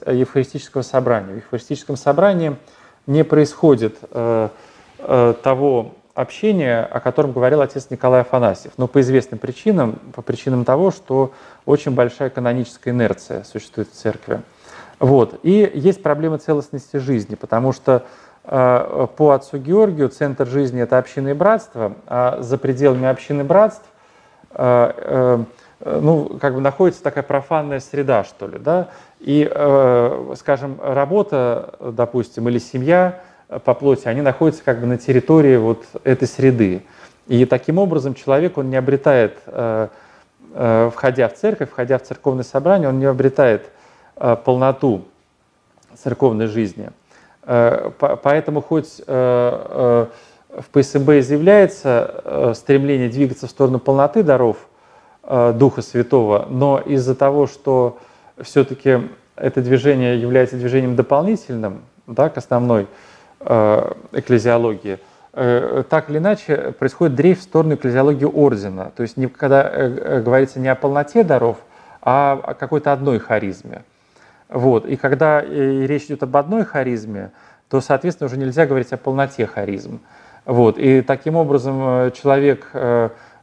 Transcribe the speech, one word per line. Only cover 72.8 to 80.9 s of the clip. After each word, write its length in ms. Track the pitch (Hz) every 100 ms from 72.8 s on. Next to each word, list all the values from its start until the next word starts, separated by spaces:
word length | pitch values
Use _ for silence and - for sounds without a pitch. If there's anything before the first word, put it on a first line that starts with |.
| 147
одной 280 | 139 139 113
харизме. 640 | - 110 101 92 - - - _ _ _ _ _ _
Вот. 380 | 131 127 117 -
И 80 | 131
когда, 480 | 139 135 156 151
э, 420 | 139 147 135 135 135
речь 200 | 147 143
идёт 180 | 143
об 120 | 127 143
одной 300 | 147 220 202
харизме, 640 | 147 127 120 107 101 98 - _ _ _
то, 120 | 135
соответственно, 460 | - 139 175 160 139
уже 100 | 127
нельзя 280 | 135 127 156
говорить 260 | 131 123
о 40 | 127
полноте 480 | - 135 139 - 110
харизм. 540 | - 98 98 - 117 - - - - -
Вот. 340 | 120 117 -
И 220 | 135